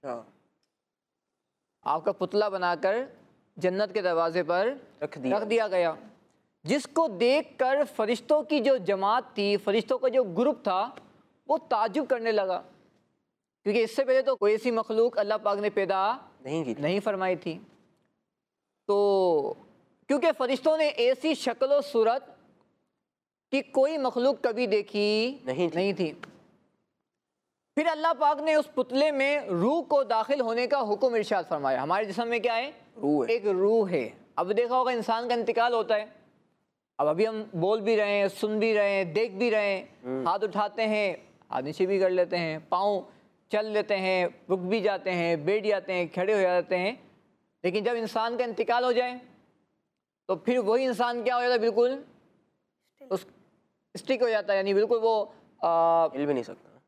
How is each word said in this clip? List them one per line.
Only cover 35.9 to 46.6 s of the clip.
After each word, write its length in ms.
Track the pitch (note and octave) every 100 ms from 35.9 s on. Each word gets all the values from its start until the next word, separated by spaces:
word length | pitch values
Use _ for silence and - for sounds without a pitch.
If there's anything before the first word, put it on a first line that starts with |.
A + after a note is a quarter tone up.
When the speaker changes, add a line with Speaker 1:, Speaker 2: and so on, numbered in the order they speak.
| G#3+
Speaker 2:
ہے، 100 | G#3+ - _ _ _ _ _ _ _ -
اب 100 | D3
ابھی 200 | D#3+ A3
ہم 160 | A3 G#3+
بول 280 | F3 F3+ A3
بھی 160 | G3+ A3
رہے 200 | G#3 G3+
ہیں، 100 | G3
سن 320 | F#3+ G#3+ G#3+
بھی 160 | A3+ G#3+
رہے 140 | G3+
ہیں، 140 | G3
دیکھ 300 | F#3 D#3+ A3+
بھی 180 | F#3+ A#3+
رہے 260 | G#3+ G3+ F#3+
ہیں، 80 | - -
Speaker 1:
ہوں۔ 220 | B2+ C3 B2+
Speaker 2:
ہاتھ 180 | G3
اٹھاتے 440 | G#3 F#3 G#3 G#3+ A3
ہیں، 280 | G#3+ G3+ E3+ - _ _
ہاتھ 160 | B2+ C3+
نیچے 200 | D3+ F#3
بھی 140 | G3
کر 100 | F#3
لیتے 280 | F3+ F3 F3+
ہیں، 200 | E3 D#3 D#3+
پاؤں 320 | F3+ G3+ G3+ - - _ _ _
چل 140 | G#3+ A3
لیتے 320 | G#3+ G#3 G3+
ہیں، 280 | F#3+ F#3 F3
رک 340 | - - F#3
بھی 220 | F3+ A3
جاتے 300 | G3+ F#3+ F#3+
ہیں، 240 | F3 E3+ E3
بیٹھ 320 | D3 G#3 G#3
جاتے 260 | G3+ F#3
ہیں، 120 | F3+ E3+
کھڑے 280 | - F#3+
ہو 80 | G#3+
جاتے 360 | F#3 F3+